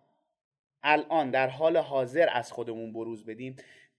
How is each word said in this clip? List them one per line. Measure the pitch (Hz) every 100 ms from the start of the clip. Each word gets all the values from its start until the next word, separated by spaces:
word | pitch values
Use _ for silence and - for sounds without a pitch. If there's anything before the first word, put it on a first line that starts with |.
| _ _ _ _ _ _ _ _
الان | 147 151 - 160 135
در | 131 131
حال | 135 160 165
حاضر | 139 135 123 151 156
از | 120 -
خودمون | - 117 113 113
بروز | 113 113 110 113
بدیم، | 110 131 131 - - _